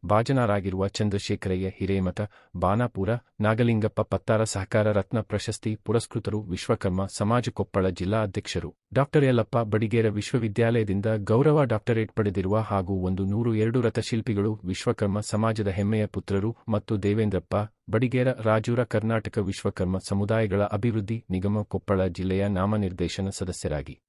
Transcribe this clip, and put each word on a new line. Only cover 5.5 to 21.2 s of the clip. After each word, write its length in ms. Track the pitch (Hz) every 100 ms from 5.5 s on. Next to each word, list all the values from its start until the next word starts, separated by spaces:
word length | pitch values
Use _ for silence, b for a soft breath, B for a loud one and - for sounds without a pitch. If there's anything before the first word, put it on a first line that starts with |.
| - 110 107
ಪುರಸ್ಕೃತರು 640 | - 113 - 117 120 107
ವಿಶ್ವಕರ್ಮ 680 | 107 87 - 113 98 92 95
ಸಮಾಜ 420 | - 104 120 -
ಕೊಪ್ಪಳ 400 | - 98 98 92
ಜಿಲ್ಲಾ 300 | 87 90 110
ಅಧ್ಯಕ್ಷರು 560 | 104 104 - 90 80 - -
ಡಾಕ್ಟರ್ 300 | 123 139 151
ಯಲ್ಲಪ್ಪ 340 | 135 120 - 117
ಬಡಿಗೇರ 500 | 107 107 107 117 110
ವಿಶ್ವವಿದ್ಯಾಲಯದಿಂದ 1000 | 104 - 123 113 98 117 117 104 98 110 110
ಗೌರವ 480 | 98 113 151 151
ಡಾಕ್ಟರೇಟ್ 480 | 123 107 - 113 107
ಪಡೆದಿರುವ 480 | - 101 98 95 107
ಹಾಗೂ 340 | 107 98 90
ಒಂದು 300 | 95 92 95
ನೂರು 300 | 98 107 120
ಎರಡು 260 | 110 113 123
ರಥಶಿಲ್ಪಿಗಳು 800 | 117 113 - 113 117 101 107 107
ವಿಶ್ವಕರ್ಮ 560 | 90 98 - - 101 104
ಸಮಾಜದ 480 | - 107 113 110 98
ಹೆಮ್ಮೆಯ 380 | 92 101 110 107
ಪುತ್ರರು 500 | 98 - 98 110 - b
ಮತ್ತು 340 | 104 - 104
ದೇವೇಂದ್ರಪ್ಪ 540 | 101 107 107 90 - 104 104 _ -
ಬಡಿಗೇರ 420 | 110 123 127 127
ರಾಜೂರ 520 | 123 110 110 120 120
ಕರ್ನಾಟಕ 540 | 120 110 110 113 - 110
ವಿಶ್ವಕರ್ಮ 600 | 95 - 101 - 92 92
ಸಮುದಾಯಗಳ 640 | - 98 101 113 107 101
ಅಭಿವೃದ್ಧಿ 640 | 101 101 117 110 101 113